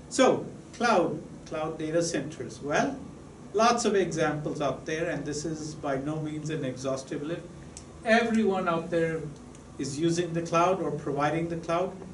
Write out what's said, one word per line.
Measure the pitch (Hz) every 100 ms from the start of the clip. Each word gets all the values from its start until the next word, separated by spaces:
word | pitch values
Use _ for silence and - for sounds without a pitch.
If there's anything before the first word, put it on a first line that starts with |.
| -
So, | - 254 - - - -
cloud, | - 233 185 160 165 - - -
cloud | 156 156 160
data | 156 170
centers. | 165 156 - - 117 -
Well, | 139 170 269 - - - - - - 202
lots | 233 233 220
of | 196
examples | 170 156 156 147 156 135
out | 139 120 -
there, | 156 170
and | 143 143
this | 147 170
is | 151 151 -
by | 147 135
no | 143 156
means | 156 151 151
an | 147 131
exhaustive | 120 131 135 - 147
list. | 147 170 - - - - - -
Everyone | 233 233 226 220 196 185 175
out | 165 170
there | 170 165 160 147 - - - - -
is | 131 139
using | 165 165 170
the | 170
cloud | 165 165 175 185
or | 151
providing | 147 147 139 151 165 165
the | 165
cloud. | - 170 185 - -